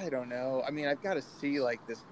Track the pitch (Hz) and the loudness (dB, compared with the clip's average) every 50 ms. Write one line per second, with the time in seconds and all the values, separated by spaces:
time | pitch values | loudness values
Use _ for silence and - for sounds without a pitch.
0 | 190 165 139 127 123 123 123 123 127 131 131 131 - 143 147 151 147 143 143 139 | -2 -2 0 -2 -2 -2 -2 -2 0 2 2 2 2 0 0 0 2 2 2 2
1 | - 196 190 143 127 - - - 143 143 143 143 131 120 120 113 - - 113 - | 2 0 0 0 0 -4 -6 -2 0 2 2 4 4 4 2 0 -2 -6 -8 -8
2 | - - | -10 -14